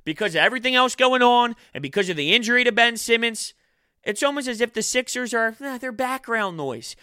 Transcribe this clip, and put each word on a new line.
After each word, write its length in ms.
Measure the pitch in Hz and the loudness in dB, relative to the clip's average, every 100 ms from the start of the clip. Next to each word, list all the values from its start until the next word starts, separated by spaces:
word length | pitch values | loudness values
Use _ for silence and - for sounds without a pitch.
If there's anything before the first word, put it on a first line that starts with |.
because 300 | - 151 208 | -8 -4 -2
of 60 | 160 | 2
everything 340 | 180 247 247 | 2 2 0
else 220 | 254 254 - | 2 2 2
going 260 | 254 254 | 2 6
on 320 | 247 240 240 233 _ | 4 4 2 -2 _
and 100 | - | -10
because 260 | 139 196 185 | -4 -2 -2
of 80 | 160 | -2
the 180 | 147 | 2
injury 300 | 220 226 247 | 2 4 2
to 80 | 240 | 2
Ben 240 | 220 233 233 | 4 2 2
Simmons, 580 | - 226 233 220 - - _ _ _ _ | 0 0 0 -4 -12 -14 _ _ _ _
it's 220 | 220 208 | -6 -2
almost 240 | 285 285 254 | -2 -2 -4
as 120 | 226 | -2
if 120 | 233 | -4
the 100 | 220 | -2
Sixers 500 | 208 247 247 - 247 | -2 -2 -2 -6 -4
are, 220 | 233 226 226 | -2 -2 -4
eh, 180 | 277 247 | -10 -8
they're 140 | 262 | -8
background 640 | 214 254 262 247 226 196 165 | -4 -4 -4 -4 -2 -2 -4
noise. 400 | 139 117 - - | -6 -6 -10 -16